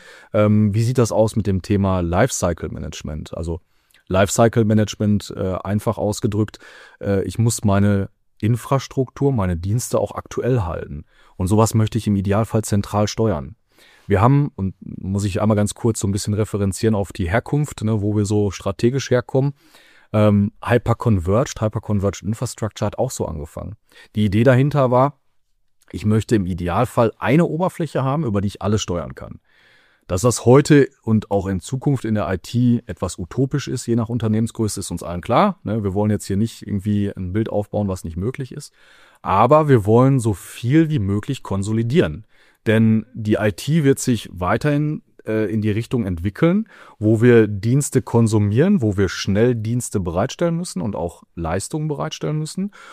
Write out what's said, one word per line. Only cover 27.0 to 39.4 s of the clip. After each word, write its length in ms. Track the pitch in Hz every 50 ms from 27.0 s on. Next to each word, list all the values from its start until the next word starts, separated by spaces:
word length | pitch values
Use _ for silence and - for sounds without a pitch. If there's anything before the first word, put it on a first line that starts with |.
| 117 110 - _
eine 280 | - 104 131 165 170
Oberfläche 580 | - 151 156 185 175 - - 170 143 - 156 131
haben, 200 | 135 135 156 160
über 160 | 123 101 104
die 100 | 98 101
ich 120 | - -
alles 200 | - - 104 104
steuern 340 | - - 87 87 73 64 -
kann. 240 | - - 55 - - _ _ _ _ _ _ _ _ _ _ _ _ _ -
Dass 120 | 90 92
das 240 | - 123 113 - -
heute 420 | 117 123 147 143 - 156 143 135 - - _ _
und 280 | 110 110 107 - -
auch 160 | 101 101 87 95
in 120 | 98 90
Zukunft 460 | - - 135 131 - 147 139 127 -
in 100 | 113 110
der 160 | 107 92 76
I 60 | 92 90
T 440 | - - - 120 123 123 120 113 -
etwas 340 | - 92 - - 92 - -
utopisch 480 | 90 - - - 135 135 - 143 - -
ist, 180 | 135 123 - -
je 100 | 117 120
nach 100 | 113 104
Unternehmensgröße, 720 | 123 120 117 110 107 110 117 110 - - 113 101 - 101
ist 100 | 90 -
uns 140 | 87 82 -
allen 160 | - 87 -
klar, 400 | - - 113 147 190 208 180 - _
ne? 200 | - 107 117 101
Wir 100 | 101 90
wollen 180 | 101 104 107
jetzt 140 | 104 98 -
hier 120 | - 98 95
nicht 280 | 110 113 - - -
irgendwie 460 | 104 101 98 95 107 104 101 101 101 -
ein 200 | 98 92 90 90
Bild 160 | 110 113 -
aufbauen, 400 | - 104 104 - - 104 104 98
was 160 | 92 90 -
nicht 100 | 85 80
möglich 380 | 85 92 120 - - 135 127 -
ist. 180 | 147 - - _ _ _ _ _ _ - _ _ _
Aber 460 | - 85 90 98